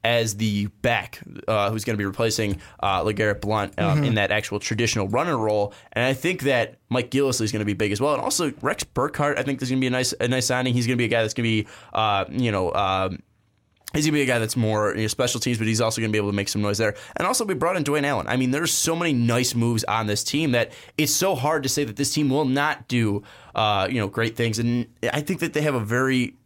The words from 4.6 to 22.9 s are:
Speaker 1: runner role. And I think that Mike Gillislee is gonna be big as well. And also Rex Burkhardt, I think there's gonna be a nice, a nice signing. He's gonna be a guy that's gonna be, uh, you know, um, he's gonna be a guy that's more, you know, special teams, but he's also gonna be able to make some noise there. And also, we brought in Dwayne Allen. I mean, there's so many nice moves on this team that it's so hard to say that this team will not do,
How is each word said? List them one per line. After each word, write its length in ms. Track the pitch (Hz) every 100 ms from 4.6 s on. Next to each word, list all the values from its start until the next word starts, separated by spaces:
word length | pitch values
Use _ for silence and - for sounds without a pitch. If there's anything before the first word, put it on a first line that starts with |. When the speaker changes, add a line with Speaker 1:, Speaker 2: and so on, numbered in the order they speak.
| - 110 117 117 95
Speaker 1:
runner 280 | 113 175 139
role. 360 | 110 107 101 - -
And 120 | 107
I 80 | 123
think 280 | 135 165 185
that 340 | 127 127 110 - _
Mike 220 | 123 123
Gillislee 320 | 131 139 123
is 100 | 110
gonna 120 | 107
be 100 | 104
big 180 | 101 104
as 80 | 101
well. 140 | 139
And 80 | 143
also 300 | - - 160 -
Rex 200 | 123 -
Burkhardt, 540 | - - 139 - 147 143
I 40 |
think 160 | 139 135
there's 80 | 127
gonna 100 | 131
be 60 | 127
a 20 |
nice, 220 | 127 123 -
a 60 | 120
nice 200 | 127 123
signing. 260 | 127 127
He's 120 | 123 120
gonna 80 | 123
be 80 |
a 40 | 117
guy 120 | 117
that's 120 | 107
gonna 140 | - 117
be, 180 | 110 107 - -
uh, 320 | - 110 101 92
you 200 | 85 120
know, 220 | 101 90
um, 500 | - 98 95 95 90 - _ _ _ _ _ -
he's 120 | 147 151
gonna 80 | 147
be 60 |
a 40 | 131
guy 120 | 120
that's 160 | 110 127
more, 380 | 110 107 104
you 80 | 95
know, 40 | 107
special 300 | - 123 117
teams, 200 | 123 117
but 80 | 110
he's 120 | 110
also 200 | 113 113
gonna 120 | 113
be 60 | 107
able 120 | 101
to 60 | 101
make 120 | 98
some 140 | 107
noise 160 | 104 101
there. 160 | 110 104 - -
And 100 | 180
also, 160 | 233
we 100 | 208
brought 220 | 170 160 185
in 80 |
Dwayne 200 | 143 151
Allen. 220 | 143 123 78
I 100 | 127
mean, 140 | 127
there's 220 | 139 165
so 240 | - - 165
many 160 | 170
nice 420 | 131 117 120 127
moves 300 | 120 117 113
on 220 | - 110 107
this 180 | 101
team 280 | - 143 156
that 200 | 120 117 - - -
it's 160 | 151
so 220 | - 185
hard 280 | 156 135 156
to 40 | 135
say 160 | 147
that 120 | 135 104
this 160 | 135
team 180 | - 147
will 140 | 135
not 440 | 139 131 151 -
do, 340 | -